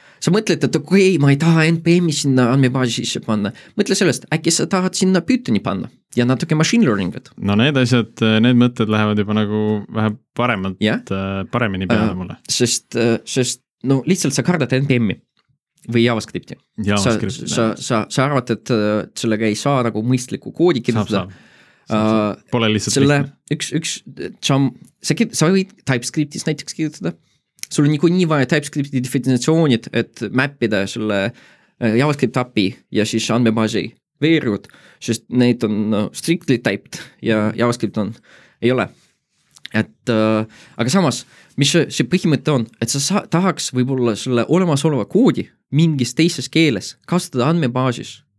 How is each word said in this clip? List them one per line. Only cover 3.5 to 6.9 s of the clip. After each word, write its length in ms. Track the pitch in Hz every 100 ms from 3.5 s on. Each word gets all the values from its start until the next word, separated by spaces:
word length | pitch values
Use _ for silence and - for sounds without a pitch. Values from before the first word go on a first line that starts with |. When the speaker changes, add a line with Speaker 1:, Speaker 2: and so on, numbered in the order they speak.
| - -
Speaker 1:
Mõtle 180 | - 202
sellest, 300 | 190 180 123 -
äkki 180 | 156 165
sa 140 | - 165
tahad 300 | 190 185 -
sinna 240 | 190 185
Pythoni 400 | 165 254 180 104
panna 300 | 101 95 - - _ 117
ja 80 |
natuke 320 | 120 127 165 156
machine 300 | 160 233
learning 240 | 185